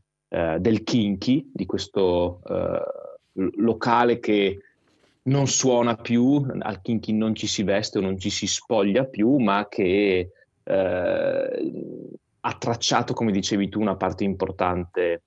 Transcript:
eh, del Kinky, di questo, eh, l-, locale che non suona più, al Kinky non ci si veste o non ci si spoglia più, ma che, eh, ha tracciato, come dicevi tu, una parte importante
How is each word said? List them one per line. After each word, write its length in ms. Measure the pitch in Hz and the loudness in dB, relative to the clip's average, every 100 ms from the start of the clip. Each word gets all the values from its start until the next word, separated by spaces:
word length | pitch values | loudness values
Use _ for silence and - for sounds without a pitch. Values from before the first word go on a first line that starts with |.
| _ _ - | _ _ -8
eh, 300 | 87 82 82 | -2 0 0
del 240 | 117 107 | 2 0
Kinky, 640 | - 123 101 95 120 143 - | 0 0 2 0 0 0 0
di 120 | - 92 | -8 -4
questo, 760 | 98 - 101 92 87 87 87 - | -4 -4 0 2 2 0 -4 -6
eh, 960 | - - - - - - - _ 95 | -4 -2 -4 -4 -8 -14 -20 _ -4
l-, 220 | 92 - | -4 0
locale 560 | 117 110 120 117 120 117 | 0 2 2 4 4 2
che 400 | - 104 98 95 - _ _ _ _ _ | 2 2 2 0 -12 _ _ _ _ _
non 240 | 131 139 131 | 0 2 2
suona 480 | - 127 120 120 110 | 2 2 4 2 0
più, 500 | - 117 127 147 131 - | 0 2 4 2 0 -4
al 220 | - 95 | -6 -6
Kinky 320 | - 113 - | -4 -4 0
non 220 | 107 110 107 | 0 0 -2
ci 120 | 104 | -4
si 160 | - | -2
veste 360 | 95 98 110 107 | 0 0 0 -2
o 20 | |
non 160 | 95 95 | 0 -2
ci 120 | 101 | -4
si 180 | - 98 | -4 -4
spoglia 580 | - - 113 101 107 135 | -4 0 2 4 2 0
più, 320 | - 110 143 | 2 4 4
ma 300 | 107 101 104 | 4 2 0
che, 600 | - 92 101 101 92 90 - _ _ | 0 2 4 4 2 -2 -10 _ _
eh, 1080 | - 95 92 90 90 87 87 82 - - 71 - - - - - _ _ | -2 0 0 0 0 0 0 -2 -2 -4 -6 -8 -10 -12 -14 -18 _ _
ha 140 | 117 - | -8 -4
tracciato, 560 | 131 117 - 120 120 | -4 -2 0 0 0
come 180 | 123 113 | -2 0
dicevi 380 | 98 95 104 98 | 0 0 -2 -2
tu, 100 | 107 | -2
una 160 | 107 95 | -2 0
parte 300 | 92 92 98 | -2 -2 -4
importante 960 | 95 92 90 92 90 87 95 87 85 | -2 -4 -2 -2 -2 -4 -2 -2 -2